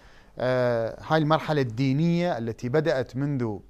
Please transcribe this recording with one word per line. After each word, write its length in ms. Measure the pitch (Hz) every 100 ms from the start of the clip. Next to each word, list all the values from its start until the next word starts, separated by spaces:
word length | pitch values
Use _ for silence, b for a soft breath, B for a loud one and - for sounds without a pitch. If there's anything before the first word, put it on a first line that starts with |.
| b b b -
آه، 600 | 127 127 123 117 113 - -
هاي 100 | 160
المرحلة 440 | 147 156 - 151
الدينية 760 | 123 110 139 139 170 170 175 123
التي 320 | 117 110 123
بدأت 460 | 135 156 131 120 123
منذ 420 | 147 139 117 98